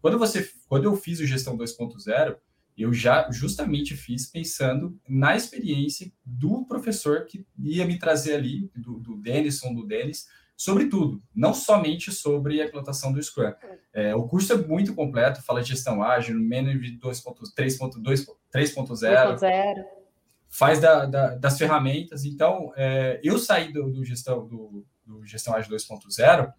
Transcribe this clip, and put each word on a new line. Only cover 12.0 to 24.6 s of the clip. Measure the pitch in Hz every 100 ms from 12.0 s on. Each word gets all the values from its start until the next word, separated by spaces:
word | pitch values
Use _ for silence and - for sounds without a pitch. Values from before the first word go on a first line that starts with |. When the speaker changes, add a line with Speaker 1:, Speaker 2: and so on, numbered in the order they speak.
| -
Speaker 1:
sobre | 196 151 143 143 151
a | 151
implantação | 143 139 135 135
do | 139
Scrum. | 147 - 107 - - - _
É, | 107 104
o | 110 120
curso | 180 196
é | 233
muito | 156 165 202
completo, | - 139 120 127 135
fala | - 123
de | 120
gestão | 120 131 104
ágil, | 110 123 117 113
Management | 113 127 131 135 120 120
dois | 127 123
ponto, | - - 113
três | - 131 131
ponto | 131 117
dois, | 113 135 - - _
três | 127 147
ponto | 143 -
zero. | 113 113
Speaker 2:
Três | 202 208
ponto | 190
zero. | 190 185 202 202 190 - _ _ _ _ _
Speaker 1:
Faz | - 143 156
da, | 160 156
da, | 135 139 135
das | - 139 135
ferramentas. | 156 151 135 151 170 143
Então, | 143 143 160 190 147
é, | - 135 131 131 120
eu | 147 240
saí | - 185 160
do, | 147 135
do | 131
gestão, | 123 123 131 123 113
do, | 113